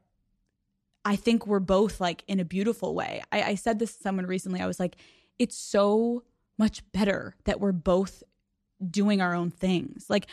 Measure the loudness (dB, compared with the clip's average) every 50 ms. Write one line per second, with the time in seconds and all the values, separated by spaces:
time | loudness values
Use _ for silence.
0 | _ _ _ _ _ _ _ _ _ _ _ _ _ _ _ _ _ _ _ _
1 | _ -2 -2 0 2 2 2 2 2 0 0 0 2 2 4 4 4 2 0 -2
2 | -4 -4 -4 -4 -6 -4 -2 -2 -2 -2 -2 0 0 0 0 0 -4 -4 -2 -4
3 | -4 -4 -6 -8 -6 -4 -2 0 0 0 -2 -2 -2 -2 0 0 -2 -4 -6 -8
4 | -6 -4 -4 -2 -4 -4 -4 -4 -4 -6 -6 -4 -4 -4 -2 -2 -4 -4 -4 -8
5 | -20 -20 _ _ _ _ _ -2 -2 -2 -2 -10 -8 0 2 2 4 4 4 4
6 | 2 0 -2 -4 -8 _ _ _ _ _ _ 0 0 0 0 -4 -14 _ -2 0
7 | 2 2 2 0 -4 -10 -14 _ _ -4 -2 0 0 0 0 0 2 2 2 2
8 | 2 0 -6 -16 -20 _ _ _ _ _ _ _ _ _ _ _ -10 -4 0 2
9 | 2 4 4 2 2 0 0 0 -2 -2 -4 -2 0 0 0 0 0 -4 -12 -16
10 | -6 -2 -2 -2 -2 -4